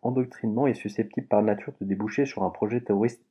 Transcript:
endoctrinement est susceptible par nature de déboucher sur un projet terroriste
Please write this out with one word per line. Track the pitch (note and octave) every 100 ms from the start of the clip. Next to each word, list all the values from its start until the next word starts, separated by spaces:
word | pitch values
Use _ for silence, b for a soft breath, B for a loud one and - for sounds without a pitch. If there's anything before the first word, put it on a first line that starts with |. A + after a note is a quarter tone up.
endoctrinement | A#2+ B2+ B2 - A2+ A2 C#3
est |
susceptible | - G#2 G#2+ G#2+ - -
par | G#2
nature | G#2+ G2+ - -
de |
déboucher | G2 G2 G#2+ -
sur | C#3 -
un | -
projet | - G#2 A#2+
terroriste | A#2+ G2+ A#2 - _